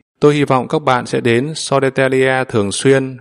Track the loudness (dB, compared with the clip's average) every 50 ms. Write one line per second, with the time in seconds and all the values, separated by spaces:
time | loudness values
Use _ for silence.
0 | -14 _ _ _ 2 2 4 2 0 2 0 0 0 -2 -4 -2 0 0 0 0
1 | -2 -4 -6 -2 0 2 0 0 0 -4 -8 -10 -6 -2 -2 0 0 0 0 0
2 | 0 0 2 0 0 0 0 -2 -4 -2 -2 -2 -2 -2 -4 0 2 2 2 2
3 | 2 -4 -10 -14